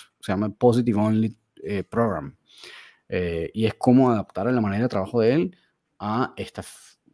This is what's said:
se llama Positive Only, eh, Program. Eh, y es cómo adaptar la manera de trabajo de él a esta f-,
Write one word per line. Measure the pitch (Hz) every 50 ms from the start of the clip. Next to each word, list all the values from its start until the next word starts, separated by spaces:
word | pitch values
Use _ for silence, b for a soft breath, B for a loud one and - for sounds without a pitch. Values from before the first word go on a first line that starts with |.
| - - _ _
se | - - 101
llama | 92 104 107
Positive | 101 - - 123 113 123 120 120 107 101
Only, | 107 107 107 110 110 113 - - _ _ _ - -
eh, | - 101 98 92
Program. | - - 110 117 113 95 80 - 143 - _ B B B B B B B B B B B B B -
Eh, | - 92 90 87 82 82 82 - -
y | 104 110
es | 110 -
cómo | - - 127 123 131 131 123
adaptar | 117 107 98 - - - 95 117 127
la | 123
manera | 110 101 98 104 120
de | 123
trabajo | - 104 95 95 - 120
de | 110 110 127
él | 160 180 185 b b b b b _ _ _ _ _
a | 98 104 107 120 127 - -
esta | - - - - - 92
f-, | - - - - - - _ _ _